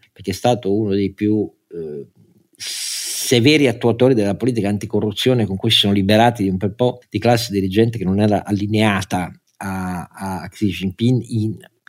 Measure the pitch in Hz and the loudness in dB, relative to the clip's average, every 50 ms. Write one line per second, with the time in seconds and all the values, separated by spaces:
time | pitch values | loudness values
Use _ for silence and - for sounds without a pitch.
0 | _ _ _ - 95 98 92 - - 123 123 104 - 98 101 107 110 101 98 101 | _ _ _ -12 -8 -8 -6 -2 0 0 0 0 0 -2 0 0 0 0 0 0
1 | 101 92 95 - 104 104 107 107 98 85 - _ _ - 85 85 80 78 73 71 | 0 -2 -2 -2 0 0 2 0 -2 -4 -8 _ _ -16 -12 -12 -10 -10 -10 -12
2 | 65 - _ _ _ _ _ _ _ _ _ - - - - - - - - - | -14 -16 _ _ _ _ _ _ _ _ _ -14 -12 -10 -10 -8 -8 -8 -8 -8
3 | - - - - - - 127 120 113 143 151 156 143 123 113 113 - 120 110 117 | -8 -8 -8 -6 -2 0 2 4 4 4 4 4 4 2 0 0 0 0 2 4
4 | 123 131 135 110 101 101 98 - 113 131 123 113 98 101 104 98 - 101 - 104 | 4 4 4 4 2 0 -2 -2 -2 -2 0 0 0 -2 -2 -4 -4 -4 -4 -2
5 | 101 107 107 - - 127 127 123 107 92 95 95 - 113 - - - 101 98 101 | -2 -2 -4 -2 0 2 2 2 0 -2 -2 -4 -2 0 2 2 2 2 2 2
6 | 95 95 107 107 117 120 113 - 98 95 92 92 - 98 - - 123 123 120 - | 4 4 6 6 6 4 4 2 -2 -2 0 0 -2 -4 -2 0 0 0 0 -4
7 | _ _ - 104 107 117 120 117 117 - 101 98 95 95 92 107 117 117 117 110 | _ _ -6 0 2 2 2 2 0 -2 -4 -4 -2 0 2 4 2 2 2 -2
8 | 90 90 98 101 107 107 104 90 - 95 104 95 104 104 110 104 110 110 101 92 | -2 0 2 2 4 2 2 0 0 -2 -4 -2 -2 0 0 2 2 2 2 0
9 | 92 - - 92 87 80 - _ _ _ _ - 101 98 92 95 92 90 90 87 | -2 -4 -4 -4 -4 -6 -10 _ _ _ _ -12 -10 -8 -8 -6 -6 -6 -6 -8
10 | - - - - 98 95 95 92 - 95 - - 110 98 87 85 92 95 90 - | -10 -12 -14 -10 -8 -8 -8 -8 -10 -12 -6 -2 -2 -2 -2 -2 -4 -6 -4 0
11 | 113 123 127 120 113 - 120 110 107 110 92 85 - - _ _ _ | 0 2 2 0 -2 -4 -4 -2 -2 -4 -4 -8 -14 -20 _ _ _